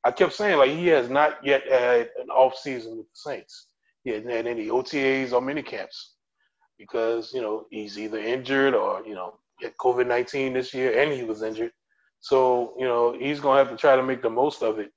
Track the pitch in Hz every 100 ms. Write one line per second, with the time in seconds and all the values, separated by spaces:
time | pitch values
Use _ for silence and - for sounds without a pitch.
0 | 240 - 175 - 208 160 131 156 175 151
1 | 120 139 151 - 139 135 - 131 123 120
2 | 117 - 127 131 131 - 143 123 113 113
3 | 107 - 151 117 - - _ _ _ _
4 | 127 107 117 117 117 120 107 120 - 151
5 | 135 135 131 123 131 147 - 110 - -
6 | - _ _ _ _ _ _ _ 107 117
7 | 113 117 110 131 110 107 - 110 104 104
8 | 110 107 110 131 127 139 139 117 101 92
9 | - 95 90 _ _ _ 113 - 127 123
10 | 123 120 123 139 135 127 127 131 127 113
11 | 147 135 113 107 110 110 117 _ _ _
12 | _ _ - 135 127 123 117 110 131 120
13 | 117 117 139 147 143 135 131 113 147 131
14 | 131 127 117 117 143 - 117 110 101